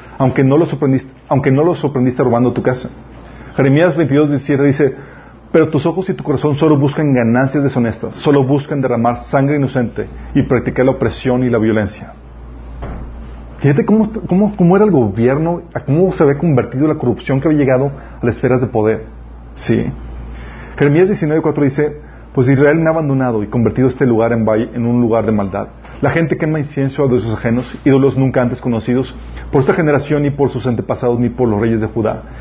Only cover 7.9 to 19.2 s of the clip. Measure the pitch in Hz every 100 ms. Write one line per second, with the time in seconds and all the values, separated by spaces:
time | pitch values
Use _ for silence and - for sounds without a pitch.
7.9 | 131 - - 156 143 127 143 139 147 127
8.9 | 120 117 120 - 143 139 147 131 131 113
9.9 | - 110 - - - 143 123 123 - 131
10.9 | 131 120 - 127 123 127 120 110 107 101
11.9 | - - - - - - - - - -
12.9 | - - - - - - - 139 143 226
13.9 | 214 214 220 180 180 208 208 175 196 214
14.9 | 160 110 98 117 139 165 170 - - -
15.9 | 147 185 180 151 139 170 135 107 131 156
16.9 | 151 123 110 - 135 160 151 135 127 139
17.9 | 139 - - 120 - - 127 117 113 107
18.9 | 110 - -